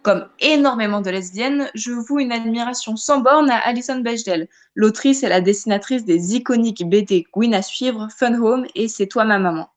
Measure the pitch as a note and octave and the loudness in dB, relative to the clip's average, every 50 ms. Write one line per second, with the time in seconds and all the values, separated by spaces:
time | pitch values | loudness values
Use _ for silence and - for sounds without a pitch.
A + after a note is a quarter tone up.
0 | _ G#3 F#3+ F3+ - - _ _ - C#4+ D#4 D4 C#4 C4+ B3 A3+ A3 G#3 G#3 G#3 | _ 2 2 2 0 -12 _ _ 2 2 4 4 4 2 2 0 -2 -2 -2 -2
1 | G3 F#3+ F#3 F#3+ F#3 F3+ F#3 G3+ A#3+ C4+ C#4+ C#4+ C#4 A#3+ - A3 G#3+ A#3+ A#3+ A#3+ | -2 -4 -4 -4 -6 -8 -8 -6 -4 -2 -2 -2 -4 -4 -8 -10 -8 -8 -6 -8
2 | A3+ A3+ C#4+ C#4+ C4+ B3 A#3+ A#3 A3+ A3+ A3+ A#3 A#3 A#3+ A#3+ - - A3+ A3 A3 | -6 -4 -2 -2 0 -2 -2 -4 -2 -2 -2 -2 -4 -4 -6 -8 -6 -6 -8 -6
3 | - - C#4+ C#4 A3+ B3+ C#4+ D#4 D4+ C4+ A#3+ A3 - A#3+ A#3+ B3 B3 - C4 B3+ | 0 0 0 2 4 4 4 6 4 4 2 2 0 -2 -2 -2 -4 -4 -6 -4
4 | A#3+ A#3 A#3 A3+ A3+ G3 F3+ D#3+ E3+ - _ _ _ _ _ - G#3+ A3 A3 - | -4 -4 -4 -4 -4 -4 -4 -4 -4 -8 _ _ _ _ _ 2 2 2 2 2
5 | - C#4 C4+ C4+ C4 G3+ F3 F#3 F3+ F#3+ G#3 G#3+ - A3 G3+ G3+ G#3 - C4 B3+ | 2 2 2 2 2 2 2 2 4 2 0 0 0 -2 -2 -2 -2 -4 -4 -4
6 | A3 G3 E3 E3+ F3 F3+ A3 B3+ B3 - B3+ A#3 A#3 A3+ G3+ - F3 E3+ F#3+ G#3 | 0 0 0 0 2 0 -2 -2 0 0 2 2 2 0 -2 -4 -2 2 2 2
7 | G#3 - G3 F3 E3+ _ - G3+ A3+ A#3 A3 F#3 G3 - - - B3+ B3+ B3 A3 | 2 2 0 0 0 _ -2 0 2 2 2 0 -2 -4 -8 -4 -4 -4 -4 -4
8 | G#3+ A3 - - C4 A#3+ A#3 A#3+ A#3 A3 B3 B3+ B3+ - _ - A3+ A3+ - - | -10 -12 -4 -2 0 0 2 2 2 2 2 0 -2 -6 _ -4 -4 -4 -2 -4
9 | G3+ G3 - A#3 A3 A3 G#3 G3 F#3+ F3+ E3 D#3+ E3 _ _ | -4 -2 0 0 2 2 2 2 2 0 -2 -4 -8 _ _